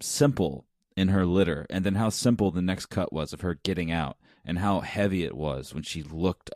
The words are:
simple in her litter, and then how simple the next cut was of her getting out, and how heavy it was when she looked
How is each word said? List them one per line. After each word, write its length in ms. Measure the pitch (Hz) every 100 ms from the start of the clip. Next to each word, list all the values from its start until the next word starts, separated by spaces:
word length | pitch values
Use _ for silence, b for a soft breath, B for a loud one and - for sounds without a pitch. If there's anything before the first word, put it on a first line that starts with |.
simple 640 | - - 147 131 82 67 - _ _ -
in 100 | 95
her 180 | 95 90
litter, 400 | 92 87 73 -
and 140 | 95 95
then 100 | 98
how 140 | 110
simple 420 | - 123 113 98
the 100 | 87
next 240 | 90 92 -
cut 240 | - 90
was 220 | 80 73
of 80 | 76
her 140 | 90 85
getting 360 | 101 90 82
out, 260 | 82 71 - b b -
and 140 | 87
how 220 | 101 92
heavy 420 | - 107 101 95
it 120 | 82 69
was 380 | 76 67 65
when 100 | 76
she 200 | 73 82
looked 460 | 73 80 90 90 -